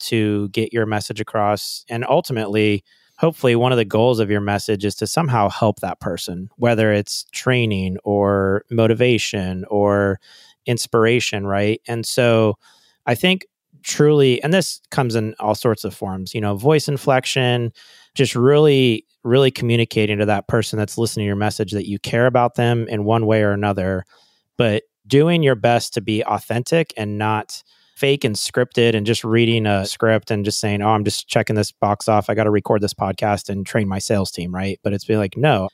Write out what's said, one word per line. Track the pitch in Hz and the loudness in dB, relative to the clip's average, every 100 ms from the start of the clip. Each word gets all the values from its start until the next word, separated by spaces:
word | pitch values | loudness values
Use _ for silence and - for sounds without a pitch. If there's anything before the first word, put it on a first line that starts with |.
to | - 117 107 104 104 | -4 0 0 0 -2
get | 95 110 | -4 -4
your | 117 | -2
message | 110 107 - 107 | -2 -4 -6 -8
across. | 113 113 104 104 - - - | -6 -2 0 0 -4 -12 -10
And | 117 123 | -8 0
ultimately, | 147 175 120 107 107 107 101 - _ _ - | 0 0 -4 -2 0 2 0 -4 _ _ -2
hopefully, | 151 - 131 117 | -2 0 2 2
one | 123 | 4
of | 127 | 2
the | |
goals | 107 107 120 117 | 2 2 2 2
of | 104 | 0
your | 104 | 0
message | 101 101 - 104 | 0 -2 -2 -2
is | 101 - | -2 -4
to | 107 | -4
somehow | - 165 123 101 | -2 0 2 2
help | - 110 101 | 2 0 0
that | 95 - | -6 -8
person, | - 87 - 87 95 - | -8 -8 -8 -10 -12 -2
whether | 120 113 110 | 0 2 2
it's | 104 104 - - | 0 -2 -8 -10
training | - - 127 117 98 95 92 | -6 -2 0 0 -2 -4 -4
or | - 101 101 98 95 98 - | -2 0 2 2 0 -2 -2
motivation | 117 113 113 123 113 - 107 92 92 95 | 0 2 2 2 2 -2 -4 -6 -6 -4
or | 104 101 101 101 95 _ - - _ - | 0 2 2 0 -2 _ -20 -20 _ -6
inspiration, | 120 - 117 110 120 - 104 98 | -4 -2 2 2 2 -2 -6 -4
right? | 98 104 113 - | -2 0 -2 -6
And | 117 113 | -8 -4
so | - 120 113 110 101 _ _ _ _ - | 0 2 4 2 0 _ _ _ _ -4
I | 123 | 0
think | 185 190 - _ _ _ | 0 0 -4 _ _ _
truly, | - - 147 147 135 123 | -6 2 4 6 4 2
and | 147 | 2
this | 190 170 - _ | 0 0 -8 _
comes | - 127 113 | -2 0 -2
in | 107 107 | -4 -4
all | 104 | -2
sorts | 107 123 107 | 0 0 -2
of | 101 | -4
forms, | - 98 95 95 | -8 -8 -8 -8
you | 113 | -6
know, | 104 101 | -4 -2
voice | 123 160 - | 2 2 0
inflection, | 143 - 131 - - 123 120 117 - - - _ | -4 0 0 0 -2 0 0 -2 -8 -18 -20 _
just | - 131 123 | -2 0 4
really, | 127 147 156 139 127 110 - _ | 4 6 6 4 4 2 -4 _
really | 117 127 135 | 0 4 4
communicating | - 120 117 113 - 107 104 | 0 0 0 0 0 0 0
to | 104 | 0
that | 101 - | -2 0
person | 117 107 110 | -2 -2 -4
that's | 104 - | -4 -2
listening | 113 - | -4 -2
to | 101 | -4
your | 101 | -2
message | 107 - 101 | -2 -2 -4
that | 104 98 | -4 -6
you | 101 | -8
care | - 117 123 | -4 0 2
about | 123 120 | 4 2
them | - 120 120 113 | 2 0 0 -2
in | 110 | -2
one | 104 113 107 | 0 2 2
way | 110 | 2
or | 104 | 2
another, | 101 104 98 92 92 - _ _ _ _ - | 0 0 0 -2 -4 -6 _ _ _ _ -2
but | 117 104 - _ 101 | 0 0 -4 _ _
doing | 139 156 170 | 4 4 2
your | 147 | 2
best | 120 120 120 - | 2 2 2 0
to | - | -6
be | 98 107 | -2 -2
authentic | - 104 - 113 123 165 160 - | -2 -4 -2 -4 0 0 -2 -4
and | 104 104 | -8 -4
not | 107 107 107 - - _ _ - | -2 -2 -4 -14 -20 _ _ -2
fake | 139 143 | 0 0
and | 123 104 | 0 -4
scripted | - - 123 - 117 | -4 -2 -2 2 2
and | 113 104 | 2 0
just | 113 | -2
reading | 113 113 117 117 107 | 0 2 2 2 2
a | 101 | 0
script | 98 - 113 110 - | -2 -2 2 2 0
and | 107 | -2
just | 101 - | -2 -2
saying, | 107 101 | -4 0
"Oh, | 104 | 2
I'm | 110 | 2
just | 104 - - | 0 -4 -2
checking | 120 107 107 | -2 0 0
this | 104 | -2
box | - 101 104 - | -2 -2 0 2
off. | 107 - | 0 2
I | |
gotta | 104 107 | 0 2
record | 104 - 107 | 0 0 0
this | 98 | 0
podcast | - 98 95 107 101 - | -2 -4 -2 -2 -2 -4
and | 101 95 | -8 -4
train | 117 101 | -2 -2
my | 95 | -4
sales | - 104 95 | -2 -2 -2
team," | - 87 | -6 -8
right? | 90 98 95 | -6 -6 -4
But | - | -4
it's | 98 | -4
being | - 110 | -2 0
like, | 98 113 | 0 0
"No, | 147 113 95 | 0 0 -2